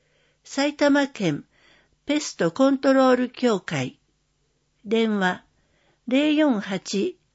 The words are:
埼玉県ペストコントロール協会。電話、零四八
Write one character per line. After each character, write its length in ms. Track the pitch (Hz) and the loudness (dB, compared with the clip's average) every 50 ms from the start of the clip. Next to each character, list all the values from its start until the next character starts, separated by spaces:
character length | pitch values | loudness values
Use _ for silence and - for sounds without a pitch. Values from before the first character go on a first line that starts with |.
| _ _ _ _ _ _ _ _ _ | _ _ _ _ _ _ _ _ _
埼 320 | - - - 269 294 285 | -10 -4 -4 -2 -2 0
玉 320 | - 294 285 277 285 277 269 | 0 2 4 4 4 2 0
県 380 | - - 202 170 147 139 - _ _ _ _ _ _ _ _ _ _ _ _ | -4 -4 -2 -2 -2 -4 -8 _ _ _ _ _ _ _ _ _ _ _ _
ペ 140 | - 285 302 | -4 -4 -4
ス 160 | 294 - - | -4 -6 -4
ト 160 | - 190 165 | -2 -2 -2
コ 200 | 165 - 269 269 | 0 2 2 2
ン 80 | 277 262 | 2 2
ト 140 | - 277 269 | 2 2 4
ロ 160 | 269 262 262 | 4 4 4
ー 60 | 254 | 4
ル 140 | 254 254 247 | 2 0 -4
協 300 | - - - 247 220 185 | -6 -2 -2 0 0 -2
会。 400 | - - 170 143 127 127 - _ _ _ _ _ _ _ _ _ _ _ _ _ _ _ _ _ _ | -4 -6 -6 -6 -6 -8 -10 _ _ _ _ _ _ _ _ _ _ _ _ _ _ _ _ _ _
電 340 | 208 220 226 226 220 214 202 | -4 -2 0 0 0 0 0
話、 240 | 190 180 180 - - _ _ _ _ _ _ _ _ _ _ _ _ - | -2 -2 -2 -4 -10 _ _ _ _ _ _ _ _ _ _ _ _ -2
零 260 | 247 269 294 302 302 | 0 0 2 2 2
四 260 | 294 311 294 254 202 | 2 2 2 2 0
八 600 | 196 190 196 185 - - - 196 196 370 359 - _ _ _ | -4 -6 -8 -8 -8 -6 -4 -4 -4 -4 -6 -10 _ _ _